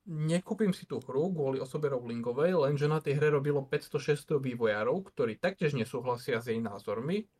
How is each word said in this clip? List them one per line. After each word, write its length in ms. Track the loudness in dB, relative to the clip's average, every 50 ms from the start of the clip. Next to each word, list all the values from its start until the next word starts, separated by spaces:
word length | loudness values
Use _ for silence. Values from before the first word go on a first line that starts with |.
| _
nekúpim 640 | -8 -6 -2 0 0 0 0 0 -2 -2 0 2 2
si 160 | 2 0 -4
tú 160 | -8 -8 -8 -6 -4
hru 240 | 0 0 0 0 0
kvôli 240 | 0 0 0 0 -2
osobe 320 | -4 -4 -4 -2 -2 0
Rowlingovej, 640 | 0 -2 -4 -4 -6 -4 -2 -2 0 2 2 4 4
lenže 320 | 4 4 4 2 2 2
na 160 | 2 2 2
tej 160 | 0 0 0 2
hre 160 | 4 4 4
robilo 320 | 4 2 2 0 0 0
päťsto, 320 | -2 -2 -4 -2 -4 -6 -2
šesťsto 400 | 0 0 0 0 0 0 0 0
vývojárov, 640 | 0 -2 -2 0 2 2 2 2 2 0 0 0 -2 -4
ktorí 320 | -4 -2 0 0 0 0
taktiež 320 | -2 -2 0 0 0 0 2
nesúhlasia 640 | 0 -2 -2 -4 -4 -2 -2 -2 -2 -2 -2 -2 -2
s 160 | -2 -2 -2
jej 80 | -2
názormi 640 | -2 -4 -6 -8 -6 -4 -4 -2 -2 -2 -2 -2 -4 -6 _ _